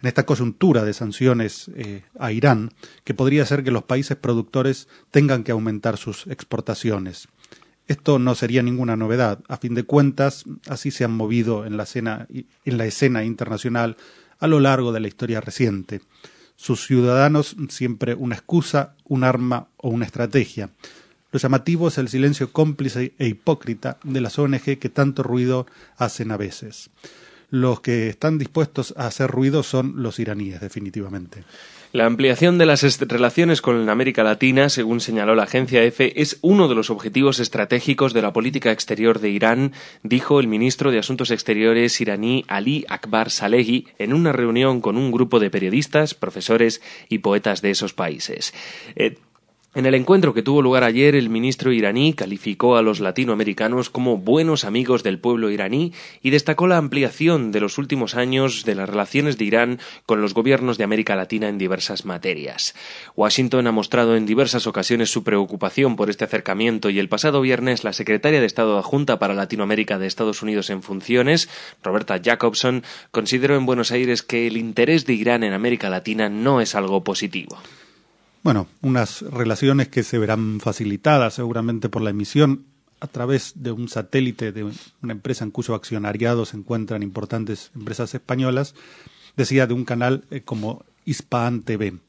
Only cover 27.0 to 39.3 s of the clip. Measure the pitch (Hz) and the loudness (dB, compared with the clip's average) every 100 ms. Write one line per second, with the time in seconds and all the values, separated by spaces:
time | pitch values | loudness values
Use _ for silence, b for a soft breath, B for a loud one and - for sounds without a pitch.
27 | B B B B B 131 127 120 - 120 | B B B B B 0 2 0 0 -2
28 | 110 101 156 160 135 - 151 - 123 - | -2 -2 -2 0 -2 -2 -2 -2 -8 -6
29 | 123 - 135 123 135 147 - 131 131 120 | -6 -2 0 2 2 2 0 -2 -2 -4
30 | 117 104 107 104 98 92 98 - 101 107 | -6 -4 -6 -4 -8 -8 -10 -10 -10 -8
31 | 98 95 87 - 90 B B B B 123 | -8 -10 -12 -18 -20 B B B B 2
32 | 117 117 135 120 175 180 160 143 143 - | 2 4 2 6 6 8 6 6 4 2
33 | 127 120 123 139 170 156 131 120 110 110 | -2 2 2 4 4 4 2 2 2 2
34 | 131 117 110 107 135 131 143 143 113 117 | 2 2 2 4 4 4 4 2 0 -2
35 | 113 113 104 113 101 127 131 123 117 - | -2 -2 2 2 2 0 2 4 4 4
36 | 131 - 147 - 160 202 165 117 110 107 | 0 2 -2 0 4 6 6 4 0 -4
37 | 110 104 139 131 113 - 101 123 143 127 | -2 2 2 2 -2 -2 0 0 0 0
38 | 135 117 104 104 117 135 120 110 - 107 | 2 2 0 0 -2 0 0 0 -2 0
39 | 113 113 107 | 2 2 0